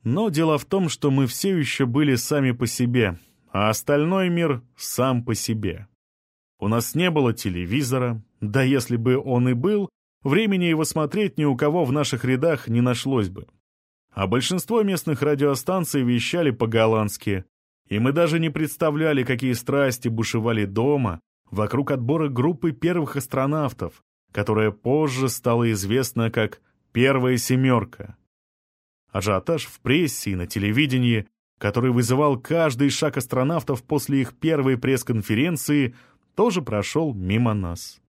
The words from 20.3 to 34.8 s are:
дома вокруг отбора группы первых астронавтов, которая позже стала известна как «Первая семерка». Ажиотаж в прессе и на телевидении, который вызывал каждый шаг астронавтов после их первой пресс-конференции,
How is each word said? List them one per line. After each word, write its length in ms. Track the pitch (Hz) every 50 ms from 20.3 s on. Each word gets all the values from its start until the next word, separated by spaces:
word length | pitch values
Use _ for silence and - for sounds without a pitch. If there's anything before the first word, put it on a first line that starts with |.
| - 117 110 117 113 110 104
дома 560 | 98 98 110 117 139 147 143 127 98 82 80 _ _ _ _ _ _
вокруг 420 | - 98 107 101 - 131 139 -
отбора 360 | 143 127 117 117 151 165 156
группы 440 | 143 127 120 127 165 170 - - 165
первых 440 | 135 - - 170 180 170 151 135 -
астронавтов, 880 | 139 - - - 135 131 139 151 156 147 127 - - 95 82 - _ _ _ _ _ _ _ -
которая 380 | 101 101 113 107 107 107 107
позже 580 | 107 - - - 135 156 156 143 123 131 135 131
стала 420 | 120 - - 123 117 117 120 117
известна 600 | 110 98 95 98 110 131 131 - - 117 113 113
как 280 | - 120 110 107 - _ _ _ _ _ _ _
«Первая 460 | _ 117 123 135 139 131 123 127 127
семерка». 800 | 117 - - 131 127 131 131 127 113 - - - - 101 95 - _ _ _ _ _ _ _ _ _ _ _ _ _ _ _ _ _ _ _
Ажиотаж 540 | - 101 95 107 98 95 - - 170 143 -
в 140 | - - -
прессе 520 | _ 120 131 170 175 143 - - - 104
и 40 | 98
на 120 | 90 87
телевидении, 800 | - - 107 98 104 107 131 156 139 127 127 123 120 117 110 98 _ _ _ _ _ _ _
который 320 | - 101 104 120 120 131
вызывал 480 | 120 123 123 113 131 135 151 147 135 120
каждый 500 | 120 - 160 165 165 151 123 117 143 139
шаг 280 | - - 160 147 127
астронавтов 680 | 143 123 - - 127 127 143 170 160 - - 139 123 -
после 380 | - 151 143 - - 143 135
их 120 | 131 123 -
первой 420 | _ - 160 160 147 131 135 131
пресс-конференции, 1160 | 123